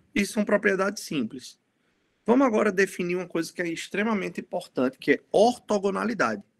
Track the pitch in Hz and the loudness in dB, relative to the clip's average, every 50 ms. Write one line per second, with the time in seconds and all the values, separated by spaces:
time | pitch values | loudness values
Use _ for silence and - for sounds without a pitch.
0 | _ _ - 214 202 - - 220 208 208 208 202 208 202 196 185 190 202 202 - | _ _ -2 -2 -2 0 -2 -2 0 2 2 2 2 2 2 2 0 -2 -4 -6
1 | - - 170 143 117 104 - 123 - - - _ _ _ _ _ _ _ _ _ | -8 -6 -4 -4 -4 -4 -6 -12 -16 -18 -20 _ _ _ _ _ _ _ _ _
2 | _ _ _ _ _ - 233 262 277 254 214 214 208 214 190 185 196 190 - - | _ _ _ _ _ 2 4 4 4 4 2 2 2 2 2 2 0 0 0 -4
3 | 180 175 175 185 180 170 - 170 165 165 - - 175 170 165 160 - - - 190 | -4 -2 -4 -4 -4 -4 -4 -4 -4 -4 -6 -8 -6 -6 -6 -8 -8 -6 -4 -4
4 | 208 226 220 196 180 175 175 - - - - - - - _ 143 127 131 - - | -2 0 -2 -2 -4 -6 -8 -10 -10 -8 -8 -8 -8 -6 _ 0 0 0 -2 0
5 | - - 131 - - _ - 175 208 247 247 - - - 214 202 190 202 190 190 | 0 2 2 2 0 _ 4 4 4 4 2 0 -2 -2 -2 0 0 0 -2 -2
6 | 196 214 240 175 135 113 107 - - _ _ | -2 -2 -2 0 0 0 -2 -4 -8 _ _